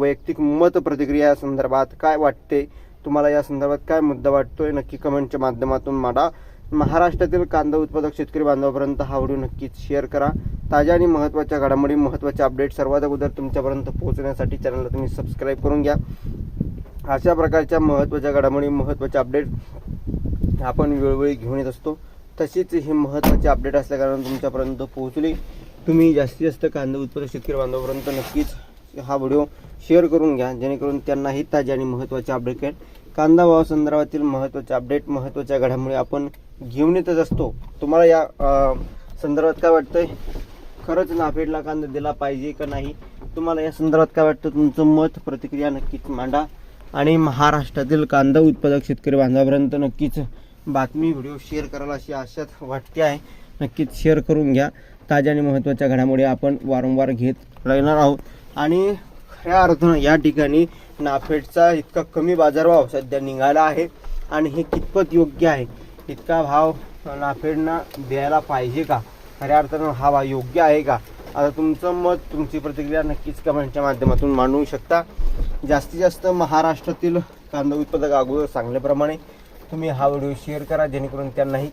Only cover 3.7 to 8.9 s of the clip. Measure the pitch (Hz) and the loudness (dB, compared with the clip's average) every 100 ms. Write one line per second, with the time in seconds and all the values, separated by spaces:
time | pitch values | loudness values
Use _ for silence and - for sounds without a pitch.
3.7 | 143 - 160 151 131 135 139 123 - 151 | -2 -2 0 0 0 2 2 0 -4 -4
4.7 | 143 139 139 151 143 135 143 131 120 131 | -4 -6 -6 -2 -2 -2 -2 -2 -2 -2
5.7 | 131 139 135 127 123 165 - - - - | -2 -2 -4 -2 0 0 -2 -16 -20 -4
6.7 | 151 143 165 175 - 175 175 170 - 151 | 0 2 2 2 2 0 0 0 0 0
7.7 | 156 151 156 151 147 143 156 147 135 139 | 0 0 -2 -4 -6 -6 -2 0 2 0
8.7 | 135 139 | -2 -4